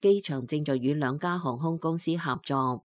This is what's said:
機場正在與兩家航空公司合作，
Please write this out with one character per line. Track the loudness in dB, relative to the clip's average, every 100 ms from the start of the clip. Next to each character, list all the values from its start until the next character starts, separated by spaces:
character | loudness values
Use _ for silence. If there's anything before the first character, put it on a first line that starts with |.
機 | 4 4
場 | 2 -6 -2
正 | -4 0
在 | 0
與 | 2 2
兩 | 0 -2
家 | -2 -2
航 | -2 -2
空 | -2 -2
公 | -2 -2
司 | 0 -2
合 | -2 -4
作， | -2 0 0 -2 -8